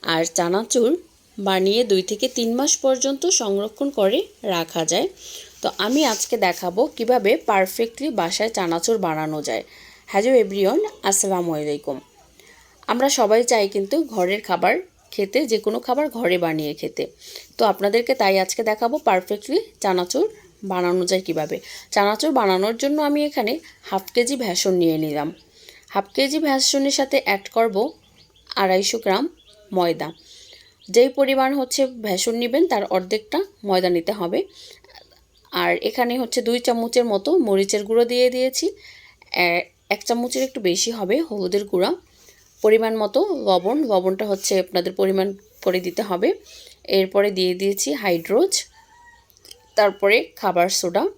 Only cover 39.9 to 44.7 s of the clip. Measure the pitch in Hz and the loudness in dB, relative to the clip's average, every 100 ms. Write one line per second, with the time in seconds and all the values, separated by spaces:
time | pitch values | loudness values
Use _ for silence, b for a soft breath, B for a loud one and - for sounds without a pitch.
39.9 | 202 - 240 247 262 262 262 190 175 233 | -6 -2 -2 -2 -4 -4 -2 -2 0 -2
40.9 | 233 190 254 330 208 180 202 202 185 202 | -4 -2 0 -2 -4 -2 -2 -2 0 0
41.9 | 359 _ b b b b _ 214 226 226 | -2 _ b b b b _ 4 4 2
42.9 | 220 208 262 403 302 208 185 185 285 269 | -2 0 0 0 0 2 2 2 0 2
43.9 | 196 185 190 214 196 - 196 185 | 2 2 -2 -2 -2 0 0 0